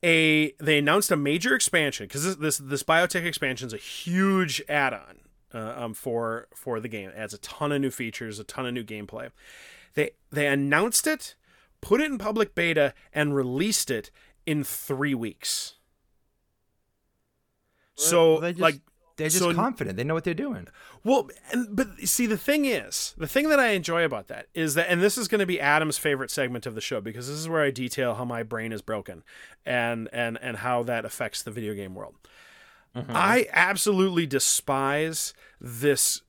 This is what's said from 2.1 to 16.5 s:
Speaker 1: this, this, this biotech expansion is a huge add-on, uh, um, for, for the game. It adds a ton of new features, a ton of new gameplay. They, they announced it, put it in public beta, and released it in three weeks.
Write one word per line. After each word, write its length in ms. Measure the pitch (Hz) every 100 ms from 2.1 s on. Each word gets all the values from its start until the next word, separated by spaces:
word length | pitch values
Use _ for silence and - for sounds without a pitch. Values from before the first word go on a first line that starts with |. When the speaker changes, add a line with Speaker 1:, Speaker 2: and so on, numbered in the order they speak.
| 139
Speaker 1:
this, 120 | 165 185
this, 220 | 151 139
this 240 | 139 139
biotech 420 | - 165 175 185 170
expansion 400 | - 139 127 127
is 60 |
a 40 | 107
huge 840 | - - - 175 196 190 175 123 -
add-on, 480 | 147 135 110 64 - _ _ _
uh, 220 | 117 110 131
um, 160 | 120 110
for, 520 | - 117 113 113 113
for 260 | - - 117
the 80 | 113
game. 220 | 107 95
It 60 | 101
adds 160 | 107
a 60 | 104
ton 320 | - - 147
of 100 | 143
new 100 | 135
features, 460 | - 117 - 113 107
a 60 |
ton 240 | 107 - 127
of 60 | 123
new 80 |
gameplay. 480 | 110 107 104 113 123 _ - - - - - -
They, 160 | 151 _ _
they 140 | 143 143
announced 580 | 139 139 151 214 226 311
it, 260 | 311 - - _ _ _ _
put 180 | - 226
it 40 | 311
in 120 | 262
public 360 | 208 214 214 -
beta, 380 | 170 156 143 - _
and 240 | - 147 139
released 540 | 127 131 202 208 -
it 200 | 120 - _ _ _ -
in 180 | 151
three 500 | 135 - - 135 147 131
weeks. 580 | 113 - - - - - _ _ _ _ _ _ _